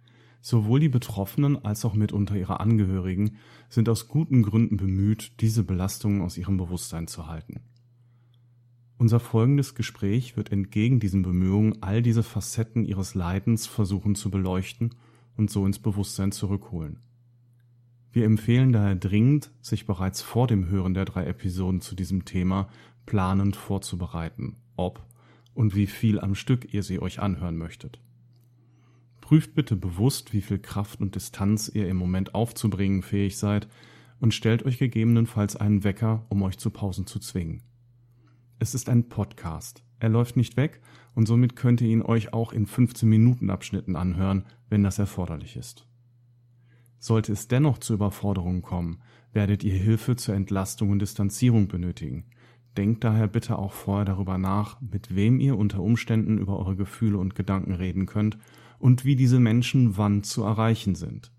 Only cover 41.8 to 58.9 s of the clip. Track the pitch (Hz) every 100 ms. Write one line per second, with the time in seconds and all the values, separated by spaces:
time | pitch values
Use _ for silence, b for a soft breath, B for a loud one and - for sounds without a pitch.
41.8 | 117 113 - 117 113 113 113 110 104 -
42.8 | 123 - 117 110 117 123 98 95 - 98
43.8 | - 82 92 87 95 98 - B B 104
44.8 | 98 92 98 - 87 80 - 123 120 -
45.8 | _ _ _ _ _ _ _ _ b b
46.8 | b b - 113 107 101 - 123 151 110
47.8 | - 107 101 - 101 95 87 90 - 90
48.8 | 85 85 b b b 107 101 101 104 92
49.8 | 101 110 - 123 - 98 95 98 95 -
50.8 | 101 101 98 - 98 - 123 113 95 90
51.8 | 87 - 73 62 - b b b b -
52.8 | 101 113 117 110 107 113 117 113 98 -
53.8 | - 101 98 95 95 92 95 101 104 -
54.8 | 117 101 - 92 107 127 135 113 104 95
55.8 | 92 117 - 110 107 107 95 98 92 95
56.8 | 95 - 113 101 95 - 98 95 92 92
57.8 | 92 90 92 104 107 107 B B B B
58.8 | 123